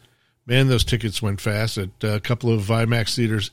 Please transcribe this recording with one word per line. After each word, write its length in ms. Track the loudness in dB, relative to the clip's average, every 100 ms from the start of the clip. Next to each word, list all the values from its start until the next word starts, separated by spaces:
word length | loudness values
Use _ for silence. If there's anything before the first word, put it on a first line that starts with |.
| _ _ _ _ 0
Man, 220 | 2 4
those 160 | 4
tickets 360 | 2 0 -2 -2
went 200 | -2 -2
fast 360 | -2 -2 -2 -4
at, 140 | -6 -4
uh, 60 | -4
a 100 | -2
couple 320 | -2 -2 0
of 140 | 0 2
imax 500 | 2 2 0 0 0
theaters 340 | 0 0 -4